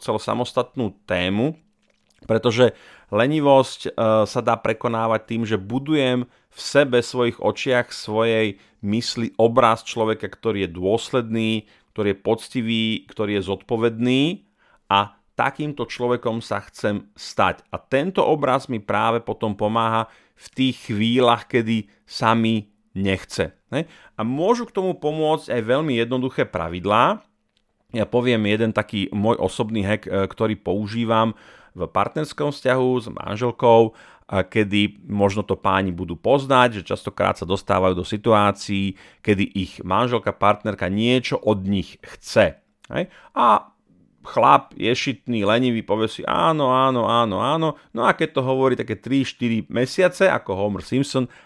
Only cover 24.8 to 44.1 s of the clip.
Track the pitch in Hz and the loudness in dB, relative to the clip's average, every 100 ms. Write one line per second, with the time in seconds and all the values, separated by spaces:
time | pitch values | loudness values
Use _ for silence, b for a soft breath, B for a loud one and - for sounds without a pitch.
24.8 | 185 - 151 156 156 156 - 123 110 131 | -4 -2 -4 -2 0 0 -2 -4 0 0
25.8 | 156 120 117 127 127 - 127 90 82 90 | 0 0 0 -2 -2 -2 -4 -4 -6 -4
26.8 | 92 107 147 214 - _ _ _ _ _ | 0 2 2 0 -8 _ _ _ _ _
27.8 | _ 120 101 123 123 117 104 107 113 110 | _ -6 -2 0 2 2 2 0 0 -2
28.8 | - 104 95 104 107 120 92 - 110 110 | -4 -4 -4 0 0 0 -2 -2 -4 -2
29.8 | 95 107 - 95 98 - 110 107 - 98 | -2 -2 -2 -2 -2 -2 -4 -2 -4 -4
30.8 | 104 113 113 113 113 - B B B 87 | -4 -4 0 2 0 -2 B B B -10
31.8 | 82 92 101 151 156 - 147 139 131 131 | -4 -2 -2 -4 -6 -4 -6 -2 0 2
32.8 | 127 123 110 - - 107 123 117 123 113 | 2 0 -4 -10 -8 -4 -4 2 6 8
33.8 | 113 - B B B 98 92 117 101 101 | 6 0 B B B -2 0 0 2 2
34.8 | 104 104 - 101 101 104 101 98 98 95 | 0 -2 -6 2 2 2 -2 -2 0 2
35.8 | 95 85 90 85 113 139 135 131 123 107 | 0 -4 -8 -4 2 2 4 4 4 0
36.8 | 87 101 - - 95 92 85 98 - 95 | -6 -8 -6 -2 -2 -2 -2 -4 0 0
37.8 | 95 90 90 107 117 107 104 101 - 101 | 2 0 -4 -4 2 4 2 0 -4 -4
38.8 | 98 - B B - 98 101 98 92 - | -4 -6 B B 0 2 0 -2 -6 -8
39.8 | 90 98 123 120 104 - 101 104 104 101 | -2 0 0 -2 -4 0 2 2 -2 -4
40.8 | 92 101 117 127 - - - 104 95 98 | -2 0 2 2 0 -2 0 0 0 -2
41.8 | 85 - - - - 117 90 - _ _ | -4 -10 -20 -18 -2 2 2 2 _ _
42.8 | - 120 202 B B - - 208 - _ | -10 -6 -6 B B 0 4 4 0 _
43.8 | _ _ _ | _ _ _